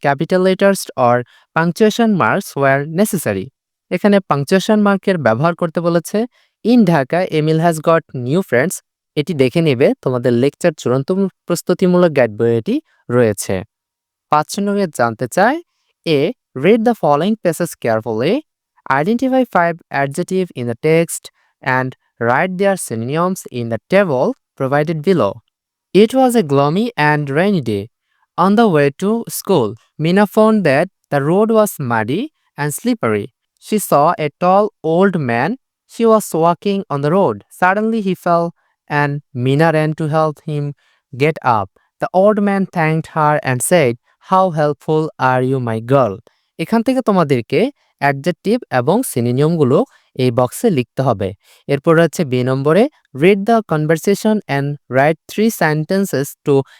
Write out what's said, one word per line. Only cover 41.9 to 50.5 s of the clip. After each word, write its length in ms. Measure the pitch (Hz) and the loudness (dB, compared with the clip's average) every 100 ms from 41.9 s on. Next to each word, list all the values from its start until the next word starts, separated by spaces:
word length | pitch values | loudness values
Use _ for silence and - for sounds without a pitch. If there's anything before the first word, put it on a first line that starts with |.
| - | -10
The 80 | - | -4
old 260 | 180 202 214 202 | 2 2 2 0
man 140 | 196 185 180 | -2 -2 -2
thanked 320 | 156 160 - 165 | 0 -2 -4 0
her 180 | 151 151 131 | 0 0 -2
and 100 | 123 - | -4 0
said, 220 | 180 127 120 _ _ - | 2 2 -2 _ _ -2
"How 140 | 190 190 156 | 0 0 0
helpful 420 | 151 143 - 156 160 - 131 | -2 -2 -2 -2 -2 -2 0
are 120 | 127 127 | 0 0
you, 80 | 135 120 | -2 -4
my 80 | 113 117 | -6 0
girl?" 200 | 139 113 95 _ _ _ - | 2 2 -2 _ _ _ -10
এখান 220 | 165 233 247 | -2 -2 0
থেকে 140 | 254 233 | -2 0
তোমাদেরকে 520 | 190 143 127 - 143 262 - _ - | 0 2 0 0 -2 -2 -4 _ -4
অ্যাডজেক্টিভ 560 | 143 139 175 170 196 240 - 127 | -2 -2 -4 -4 -2 -4 -2 -2
এবং 160 | 123 214 - | 0 0 -2
সিনোনিমগুলো 640 | 131 120 127 151 170 127 160 269 _ _ - | -2 -2 0 0 2 2 2 0 _ _ -2
এই 140 | 127 120 | 0 2
বক্সে 300 | 127 | -2